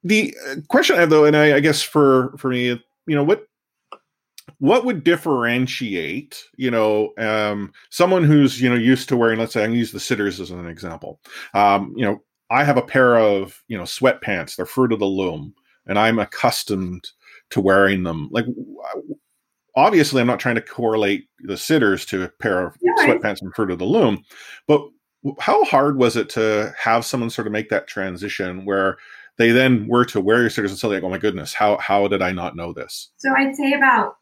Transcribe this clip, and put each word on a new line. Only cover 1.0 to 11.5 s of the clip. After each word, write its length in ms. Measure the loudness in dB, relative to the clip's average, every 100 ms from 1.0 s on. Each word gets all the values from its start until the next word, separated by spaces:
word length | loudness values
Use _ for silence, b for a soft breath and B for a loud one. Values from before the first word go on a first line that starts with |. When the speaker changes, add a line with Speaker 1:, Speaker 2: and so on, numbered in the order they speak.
| 4
Speaker 1:
though, 140 | 6
and 140 | 6 6
I, 180 | 6 4
I 40 |
guess 200 | 2 0
for, 520 | 0 4 4 4 2 -6
for 120 | -4
me, 180 | -2 -2
you 480 | -4 _ _ -4 0
know, 80 |
what, 220 | 2 0 -2 _ _ _ _ -20 _ _ _ -20 -20 _
what 240 | 2 2
would 220 | 0 -2 0
differentiate, 1400 | 0 0 -2 0 -2 -2 -6 -6 -6 -6 -8 -12 -20 -20 -6
you 120 | -2
know, 440 | 0 2 0 -2 -4
um, 540 | -4 -2 -2 -4 -10 b b
someone 340 | 0 2 4 4
who's, 360 | 6 4 2
you 60 | 0
know, 80 | 2
used 320 | 2 2 2
to 80 | 2
wearing, 240 | 2 2
let's 140 | -2
say, 100 | -2
I'm 60 | -2
gonna 100 | -2
use 140 | -4
the 80 | -6
sitters 380 | -6 -2 -2 -4
as 100 | -12
an 160 | -12 -14
example. 540 | -14 -14 -14 -16 -18 B B B